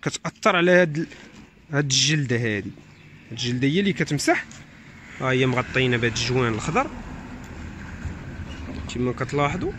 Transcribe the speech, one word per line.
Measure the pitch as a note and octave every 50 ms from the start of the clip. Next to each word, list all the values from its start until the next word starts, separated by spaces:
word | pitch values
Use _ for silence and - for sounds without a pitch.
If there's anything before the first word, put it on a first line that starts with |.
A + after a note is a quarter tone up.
| -
كتاثر | D3+ - - _ E3 - - - A3 G3
على | F3 E3+ F3+
هاد | F3+ F3+ F3+ E3 D3 D3+
ال-، | E3 - - - - - - - - - _ - - -
هاد | D#3 C#3+ D3
الجلده | C#3 C3 C3 C3 C#3 D#3 D#3 C#3+ A#2+ B2
هادي. | A#2 A#2+ A2+ G#2+ G2+ F#2+ G2 G#2 - - - - - - - - - -
هاد | - A#2
الجلده | A#2 A#2+ A#2+ B2 B2+ B2+ C#3
هي | D3 F#3
اللي | G#3 G3 E3
كتمسح. | - E3+ - D3+ C#3+ - - F4 - - - - - - - - - - - - - - - - -
ها | C3+ C3
هي | C3 B2+ C3
مغطينا | C3 B2 B2 B2+ - - B2+ C3 B2+ B2
بهاد | A#2+ A#2 A#2 A2
الجوان | A#2 A#2 A#2+ B2+ C3 B2+ A#2 A2+
الخضر | G#2+ - - D#3 A3 C#4 - - - - - - - - - - - - - - - - - - - - - - - - - - - - - - - - - - - - - - - - - -
كما | A#2+ B2 B2 A#2+
كتلاحظوا. | - C3+ A#2+ - C#3+ C#3+ C#3+ D3 F3+ A#3 F4+ G#4